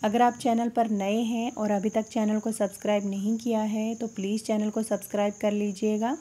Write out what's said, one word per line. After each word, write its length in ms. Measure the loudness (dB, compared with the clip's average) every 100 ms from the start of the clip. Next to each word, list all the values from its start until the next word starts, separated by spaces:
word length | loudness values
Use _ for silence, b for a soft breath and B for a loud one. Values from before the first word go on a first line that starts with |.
अगर 180 | 0 4
आप 120 | 4 4
चैनल 340 | 0 2 2
पर 200 | 2 2
नए 300 | 0 0 0
हैं 300 | 0 0 -2
और 180 | -2 0
अभी 180 | 0 0
तक 180 | 0 -2
चैनल 320 | 0 2 2
को 120 | 0
सब्सक्राइब 540 | 0 -2 -2 0 0 0
नहीं 320 | -2 -2 -2
किया 240 | 0 0
है 300 | 0 -2 -2 -4
तो 120 | -6
प्लीज़ 340 | -4 -2 -2
चैनल 260 | 0 0 0
को 140 | -2
सब्सक्राइब 500 | -2 -4 -2 0 0 0
कर 100 | 0
लीजिएगा। 600 | 0 -2 0 0 0 0 -4